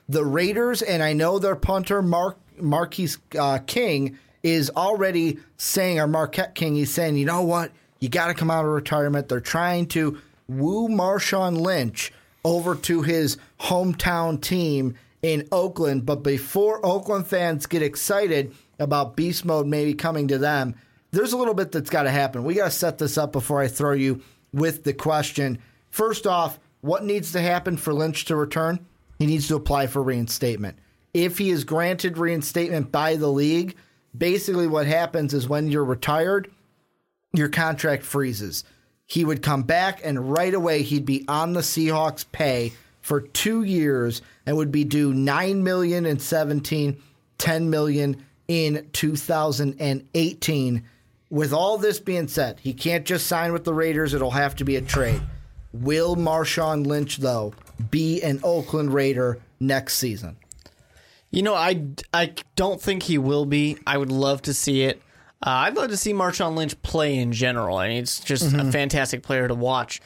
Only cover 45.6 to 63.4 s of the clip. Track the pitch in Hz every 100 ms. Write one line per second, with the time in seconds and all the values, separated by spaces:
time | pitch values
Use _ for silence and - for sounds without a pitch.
45.6 | 185 185 175 175 165 139 - 160 147 143
46.6 | 143 156 143 143 - _ _ - 165 165
47.6 | 165 151 151 147 143 139 - _ - 165
48.6 | 156 147 - - 151 147 - 160 156 131
49.6 | 143 139 143 135 - 165 165 - - 147
50.6 | 127 117 - _ _ _ - 151 151 151
51.6 | 190 214 208 208 196 180 156 165 123 -
52.6 | 135 127 165 170 147 175 - 170 170 170
53.6 | 170 160 160 151 156 139 127 135 139 139
54.6 | 135 131 131 139 123 143 - - - -
55.6 | - 117 131 156 170 175 160 160 156 170
56.6 | 156 151 143 147 147 - 131 117 104 -
57.6 | - - 110 151 160 170 160 139 170 170
58.6 | - 160 143 139 139 127 123 117 - -
59.6 | 135 135 131 - 127 101 87 - _ -
60.6 | - _ _ - - _ _ - 208 180
61.6 | 175 175 143 139 - 170 165 - - -
62.6 | 190 185 202 190 - 151 135 147